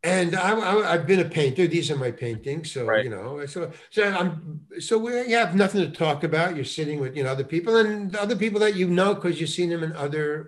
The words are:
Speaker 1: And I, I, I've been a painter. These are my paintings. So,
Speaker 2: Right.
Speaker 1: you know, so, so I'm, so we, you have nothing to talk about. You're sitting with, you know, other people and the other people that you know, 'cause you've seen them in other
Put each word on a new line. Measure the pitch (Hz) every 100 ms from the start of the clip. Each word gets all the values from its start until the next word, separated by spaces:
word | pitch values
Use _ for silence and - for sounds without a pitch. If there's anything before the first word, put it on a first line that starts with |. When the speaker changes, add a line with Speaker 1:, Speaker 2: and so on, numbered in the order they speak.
Speaker 1:
And | 165 185 175 185
I, | 185
I, | 220 190 208 196
I've | 170 156
been | 190
a |
painter. | 165 156 139 127 175
These | 165 -
are | 139
my | 127
paintings. | 117 120 110 139 151 160
So, | 135
Speaker 2:
Right. | 113 110
Speaker 1:
you | 101
know, | 101 110 147 143
so, | 180 165 - -
so | - 202
I'm, | 185 180 160 156 151 - 170
so | - 220
we, | 233 247 247
you | 233
have | 208 185
nothing | 196 208
to | 156
talk | - 160 143
about. | 165 151 180 160
You're | 127
sitting | - 147 147
with, | 131 147
you |
know, | 131
other | 135
people | 135 165 175 226
and | 214 208 196
the | 208
other | 202 214
people | 220 202
that | 214 196
you | 180
know, | 175 190
'cause | 196 180 160
you've | 156
seen | - 175
them | 170
in | 160
other | 151 143 156 151 151